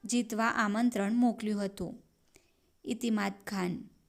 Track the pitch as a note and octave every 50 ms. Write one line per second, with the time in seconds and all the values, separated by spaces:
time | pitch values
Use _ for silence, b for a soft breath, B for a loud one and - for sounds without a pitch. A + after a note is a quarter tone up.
0 | - G#3+ A#3 A#3+ A#3 - A3+ G#3+ A3+ A#3 - - A3+ G#3 G3+ A3 A#3+ B3 A#3 G#3+
1 | G3+ G3 A3 A#3+ B3 A#3+ A3 A#3 A3 G#3+ G#3+ G3+ G3+ G3 G3 - F3+ E3 - -
2 | - _ _ _ _ b b b b b b b b b b b _ - B3 A3+
3 | - A#3 A3 G#3+ G3+ G3 G3 G3+ - - G#3 F#3+ F3+ F3+ E3+ - - - _ _
4 | _